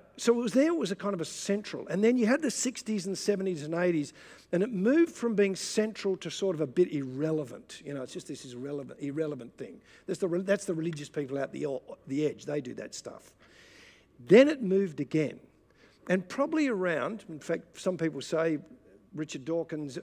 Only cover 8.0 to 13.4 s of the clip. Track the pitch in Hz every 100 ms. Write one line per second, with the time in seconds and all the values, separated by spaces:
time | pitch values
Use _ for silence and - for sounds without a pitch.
8 | 123 - - 135 131 123 135 143 131 -
9 | 143 139 156 135 117 - 120 - - -
10 | - 190 185 170 190 196 - 160 160 151
11 | 147 156 135 139 135 139 147 131 - -
12 | - 139 151 104 151 147 127 110 107 -
13 | - - - _